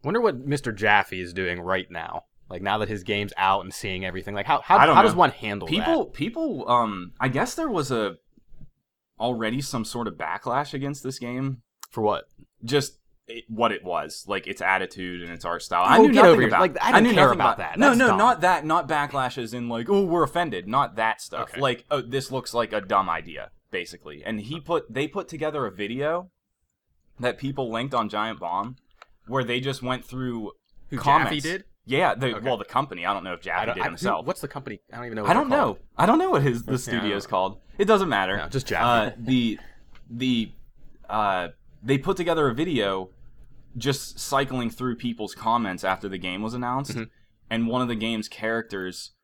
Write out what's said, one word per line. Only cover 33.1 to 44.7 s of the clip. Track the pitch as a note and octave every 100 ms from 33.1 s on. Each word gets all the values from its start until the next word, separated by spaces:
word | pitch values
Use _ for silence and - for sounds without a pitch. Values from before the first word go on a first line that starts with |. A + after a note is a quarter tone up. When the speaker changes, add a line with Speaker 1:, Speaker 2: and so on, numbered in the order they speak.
Speaker 2:
don't | G2+
know | F2+
if | F2
Speaker 1:
I |
Speaker 2:
Jaffe | - F2+ A2+
Speaker 1:
don't, | -
Speaker 2:
did |
Speaker 1:
I, | A2
who, |
Speaker 2:
himself. | E2+ F2+ F2 B2
Speaker 1:
what's | F#3+
the | C#3
company? | C#3+ C3+ G#2+ _
I | A#2
don't | B2
even | G#2+
know |
what | G#2
Speaker 2:
I |
Speaker 1:
they're | G3+
Speaker 2:
don't | C#4+
know. | C#4 E3
Speaker 1:
called. | G2 - -
Speaker 2:
I | F3+
don't | D#4+
know | F#4
what | D#3
his, | C#3 A#2
the | G#2
Speaker 1:
Yeah, | B2
I |
Speaker 2:
studio's | A#2+ A#2 G2+ G2+ -
Speaker 1:
don't |
know. | F#2+
Speaker 2:
called. | F#2+ G2 _ -
It | G3+
doesn't | G#3 F#3
matter. | G#2 F#2 G2
Speaker 1:
No, | D2+
just | C3 -
Jaffe. | F2+
Speaker 2:
Uh, | A#2+ A#2 G#2+ -
the, | A#2 B2+ A#2 G#2 - - - - -
the, | A#2 C3 A#2+ A2 - - - - - -
uh, | G#2+ G#2 F#2 E2+ - - - A2
they | C#3
put | F3 F#3
together | F3 D#3+ C#3+
a |
video | A#2 E3+ C3+ G2+ F#2+ F#2 - - - - - - B2+
just | C#3 C3+ - -
cycling | - C3+ C3+ C3
through | A#2